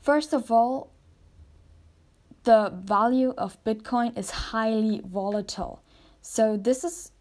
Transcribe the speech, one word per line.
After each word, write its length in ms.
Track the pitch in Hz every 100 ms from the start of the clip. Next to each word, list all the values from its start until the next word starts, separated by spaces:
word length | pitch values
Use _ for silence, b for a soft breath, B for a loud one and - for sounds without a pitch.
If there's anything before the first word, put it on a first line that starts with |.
First 320 | - 294 302
of 180 | 294 226
all, 380 | 226 240 262 - _ _ _ - - - - - - - _ _ _ _ -
the 280 | - 220 208
value 600 | 180 196 202 226 254 254 247
of 260 | 190 -
Bitcoin 520 | - 214 214 247 240 233
is 140 | 196
highly 720 | - - 220 220 220 220 214
volatile. 760 | 190 185 196 208 196 - 185 - _ b b b
So 340 | - - 220 214
this 280 | 202 254
is 280 | 349 330 - _